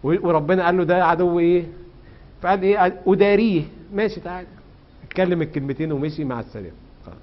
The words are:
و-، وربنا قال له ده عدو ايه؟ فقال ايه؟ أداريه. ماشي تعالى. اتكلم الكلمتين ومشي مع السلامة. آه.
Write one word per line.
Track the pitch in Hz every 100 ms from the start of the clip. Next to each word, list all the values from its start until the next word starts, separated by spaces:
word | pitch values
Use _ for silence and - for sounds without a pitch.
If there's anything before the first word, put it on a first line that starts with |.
و-، | 135 180 175
وربنا | 165 147 185 175
قال | 180
له |
ده | 165 180 175
عدو | 165 180 170
ايه؟ | 170 175 165 - - - - - - -
فقال | 175 196
ايه؟ | 190 202 180 185 -
أداريه. | 190 202 202 226 175 147 - -
ماشي | 202 214 -
تعالى. | 175 180 180 - - - - -
اتكلم | - - 185 175
الكلمتين | 156 156 139 139 156
ومشي | 143 151 151 143
مع | 120
السلامة. | 110 110 90 - - - -
آه. | 87